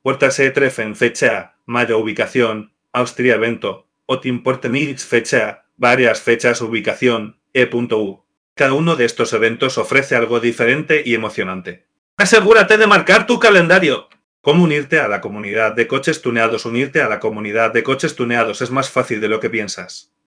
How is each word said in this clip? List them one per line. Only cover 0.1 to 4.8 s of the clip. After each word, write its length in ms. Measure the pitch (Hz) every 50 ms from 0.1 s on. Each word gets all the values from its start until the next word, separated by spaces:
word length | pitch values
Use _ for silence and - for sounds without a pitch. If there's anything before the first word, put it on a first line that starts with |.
| 139 135 143 135 135 -
E 120 | 135 135
Treffen. 440 | 131 139 139 127 - - 110 107 101
Fecha, 640 | - 123 120 120 - 139 117 110 95 87 - _ _ _
mayo. 320 | - 120 120 120 113 113
Ubicación, 800 | 110 110 110 104 113 110 - - 131 120 113 110 107 107 - _ _ _ _
Austria. 440 | - 123 123 117 - - 127 127 113
Evento, 520 | 107 113 117 117 - - 101 95 - _ _ _ _ _
Otimporte 640 | - 131 131 - 131 123 120 - 131 131 131 - 123
Mix. 380 | 117 139